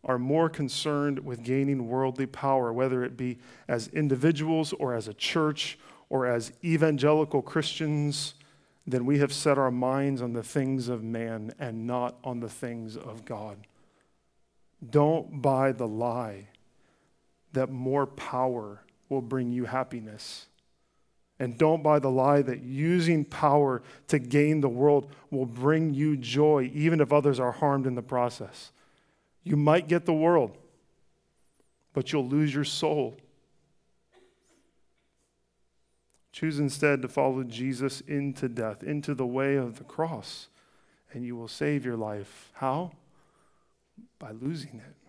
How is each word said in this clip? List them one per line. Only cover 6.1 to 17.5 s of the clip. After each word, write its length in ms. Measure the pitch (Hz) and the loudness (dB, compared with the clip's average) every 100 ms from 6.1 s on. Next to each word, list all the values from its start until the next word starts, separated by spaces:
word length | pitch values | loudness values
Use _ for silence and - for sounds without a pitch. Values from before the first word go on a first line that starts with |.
| 131 123 | -2 2
as 260 | 120 110 - | 0 -2 -6
evangelical 800 | 175 160 160 143 147 151 151 147 | 0 4 4 4 4 4 4 0
Christians, 920 | 131 165 147 - 156 151 147 143 - - - _ _ _ - | 0 -2 -2 -4 -2 0 0 -2 -8 -12 -20 _ _ _ -4
then 180 | 127 123 | -2 2
we 140 | 143 | 2
have 120 | 143 | 2
set 280 | 139 151 139 | 2 2 4
our 100 | 131 | 2
minds 540 | 123 127 135 139 135 | 2 0 0 0 -2
on 100 | 120 | -4
the 80 | 117 | -6
things 480 | 107 147 135 135 123 | -4 -2 -2 -2 -2
of 140 | 120 | -6
man 500 | 110 113 113 113 107 - | -4 -6 -6 -8 -10 -10
and 260 | 131 113 117 | -8 -6 -4
not 320 | 123 123 120 | -2 -4 -6
on 160 | 135 120 | -8 -8
the 100 | 117 | -8
things 480 | - 123 117 113 110 | -8 -10 -10 -12 -12
of 280 | - 110 104 | -14 -16 -12
God. 420 | 113 107 101 107 _ _ _ _ _ _ _ _ _ _ _ 120 | -10 -10 -14 -20 _ _ _ _ _ _ _ _ _ _ _ 0
Don't 540 | 143 147 160 - 151 | 4 4 2 -2 -2
buy 300 | 135 135 135 | 0 2 2
the 160 | 120 117 | 0 -4
lie 640 | 107 120 120 113 98 101 _ _ _ _ _ _ _ _ _ _ | -4 -4 -4 -8 -12 -18 _ _ _ _ _ _ _ _ _ _